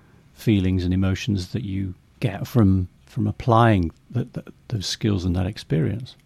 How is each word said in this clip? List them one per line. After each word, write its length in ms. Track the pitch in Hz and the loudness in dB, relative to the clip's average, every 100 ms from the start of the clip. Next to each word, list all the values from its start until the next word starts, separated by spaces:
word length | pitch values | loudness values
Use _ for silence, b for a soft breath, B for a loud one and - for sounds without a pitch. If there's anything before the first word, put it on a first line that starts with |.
| b b b - | b b b -8
feelings 480 | - 101 92 92 | 0 2 4 0
and 100 | 90 | 0
emotions 600 | 92 95 95 - 98 92 | 2 2 0 -2 -4 -2
that 100 | - | -8
you 320 | 98 95 98 90 _ - | -6 -6 -8 -10 _ -6
get 280 | 123 98 - | -6 -6 -2
from, 400 | 120 101 95 92 _ _ | 4 6 4 0 _ _
from 220 | - 104 | -4 -4
applying 640 | - - 113 117 104 82 - _ | -2 2 4 6 4 0 -6 _
th-, 140 | 120 - | -8 -6
th-, 140 | - - - - | -10 -16 -20 -8
those 180 | 113 90 | -6 -6
skills 400 | - 113 98 90 | -4 -2 0 0
and 100 | 90 | -2
that 120 | 92 | -2
experience? 680 | 104 - 151 123 101 131 - | -6 -4 -2 -2 -4 -8 -18